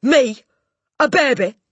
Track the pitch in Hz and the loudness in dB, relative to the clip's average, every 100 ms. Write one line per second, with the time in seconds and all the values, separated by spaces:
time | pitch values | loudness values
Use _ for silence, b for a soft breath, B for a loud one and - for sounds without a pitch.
0 | 226 302 254 214 _ _ _ _ _ _ | 2 2 2 -4 _ _ _ _ _ _
1 | 302 359 294 247 190 - _ | -2 0 0 0 -4 -6 _